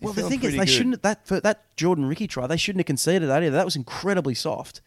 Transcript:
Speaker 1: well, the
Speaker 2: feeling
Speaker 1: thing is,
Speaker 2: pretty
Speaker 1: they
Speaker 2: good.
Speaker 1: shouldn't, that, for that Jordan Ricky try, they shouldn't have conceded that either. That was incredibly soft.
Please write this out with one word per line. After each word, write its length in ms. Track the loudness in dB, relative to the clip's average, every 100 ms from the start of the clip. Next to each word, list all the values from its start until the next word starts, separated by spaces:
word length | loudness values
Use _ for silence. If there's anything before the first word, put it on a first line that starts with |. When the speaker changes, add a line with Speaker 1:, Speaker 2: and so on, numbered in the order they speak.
Speaker 1:
well, 100 | -8
the 120 | -4
Speaker 2:
feeling 60 | -2
Speaker 1:
thing 80 | -2
is, 40 |
Speaker 2:
pretty 140 | 0 2
Speaker 1:
they 80 | 2
Speaker 2:
good. 60 |
Speaker 1:
shouldn't, 320 | 4 2 0
that, 220 | 0 -2 -2
for 140 | 0
that 380 | 0 -2 _ -2
Jordan 280 | 0 2 0
Ricky 220 | -2 -6
try, 200 | -4 -2
they 100 | -2
shouldn't 240 | -2 0
have 40 | 0
conceded 440 | 0 2 2 2
that 140 | 2
either. 120 | 2 2
That 80 |
was 140 | 0 -2
incredibly 580 | -6 -6 -2 0 0 -2
soft. 460 | -4 -6 -10 -18